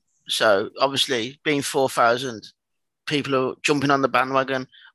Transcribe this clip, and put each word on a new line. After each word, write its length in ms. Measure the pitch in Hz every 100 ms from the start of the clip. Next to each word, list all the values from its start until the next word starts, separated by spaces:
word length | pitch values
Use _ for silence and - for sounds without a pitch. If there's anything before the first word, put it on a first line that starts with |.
| _ _ -
so 400 | - 113 98 - -
obviously, 600 | 135 131 - 123 120 143
being 180 | 160 143
four 260 | - 147 131
thousand, 580 | - 120 120 135 107 - _ _ _ _ _ -
people 280 | 147 131 131
are 200 | 127 -
jumping 300 | - 147 139
on 100 | 139
the 60 | 131
bandwagon. 600 | 123 127 135 131 131 127 _ -